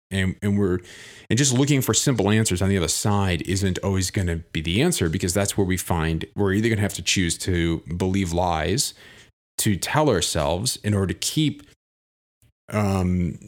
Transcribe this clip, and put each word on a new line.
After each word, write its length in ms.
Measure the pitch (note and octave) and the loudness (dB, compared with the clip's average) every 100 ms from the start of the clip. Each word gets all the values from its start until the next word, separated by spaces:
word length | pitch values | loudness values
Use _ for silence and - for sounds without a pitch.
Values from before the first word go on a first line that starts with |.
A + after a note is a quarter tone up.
| - | -6
and, 260 | F#2+ F#2+ - | -2 0 -2
and 160 | G#2 G2+ | 0 2
we're, 220 | F#2+ F2+ - - - - - | 2 0 -4 -20 -20 -12 -2
and 80 | A2+ | 2
just 160 | C3+ | 4
looking 260 | B2 C#3+ C#3 | 4 4 2
for 140 | - | 2
simple 340 | A2 C#3+ A2+ G2 | 2 2 2 4
answers 320 | A2 G#2+ F#2 | 4 2 0
on 80 | F#2+ | 2
the 80 | G2 | 2
other 100 | D#2 | 0
side 540 | - A2 G2+ F#2+ E2+ - | 0 0 2 2 0 -2
isn't 300 | F#2 G2 E2+ | -2 -2 -2
always 320 | G2 F#2+ F#2 | -2 -2 -2
gonna 260 | G#2+ F2+ E2 - | -2 -2 -4 -6
be 80 | E2+ | -6
the 220 | D#2+ F#2+ | -2 2
answer, 260 | F3 - F2 | 2 2 0
because 240 | F2+ F#2 | 0 -2
that's 240 | G2 G2 - | 0 0 0
where 100 | F#2 | 0
we 120 | F2+ | -2
find 480 | - E2+ D#2+ D#2+ - F#2+ | -2 -2 0 -2 -4 -2
we're 160 | G2 | 0
either 160 | G2+ A2+ | 2 2
gonna 140 | G#2 | 0
have 100 | G2 | -2
to 100 | - | -2
choose 360 | - G2+ E2+ - | -2 0 0 -2
to 400 | - F2 E2+ E2 - F2+ | -2 0 0 -2 -4 -4
believe 380 | F#2+ G2 F2+ | 0 0 0
lies 580 | E2+ F2+ D#2+ E2 A#2 - - - - - _ _ - | 0 0 0 0 -2 -2 -8 -20 -20 -20 _ _ -2
to 180 | A2+ | 0
tell 360 | F2+ - D3+ D3+ | 0 0 0 2
ourselves 680 | F#2 - E2 D2 F2 B2 - | 2 0 -2 -2 -2 -4 -4
in 80 | G#2+ | -2
order 220 | G2+ F#2+ | 0 0
to 40 | F#2 | -2
keep, 440 | - D#3 D3+ - - _ _ _ _ _ _ _ _ _ - | -4 -2 -2 -2 -12 _ _ _ _ _ _ _ _ _ -4
um, 680 | G#2 G2+ F#2+ F2+ F2+ E2+ - | 0 2 2 2 0 -2 -4